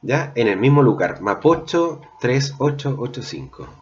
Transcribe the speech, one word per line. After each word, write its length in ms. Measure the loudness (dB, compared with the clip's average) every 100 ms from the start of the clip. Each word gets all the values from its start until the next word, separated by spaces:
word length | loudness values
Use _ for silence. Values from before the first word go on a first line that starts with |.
¿ya? 300 | -2 -2 -2
En 140 | 0 0
el 100 | 4
mismo 240 | 4 6
lugar, 400 | 4 4 -2 -2
Mapocho 800 | -4 0 2 2 0 -2 0 -4 -16 -6
tres 340 | -2 0 -2 -2
ocho 380 | -4 -2 -6 -4
ocho 240 | -6 -10
cinco, 460 | -12 -12 -14 -16 -20 -18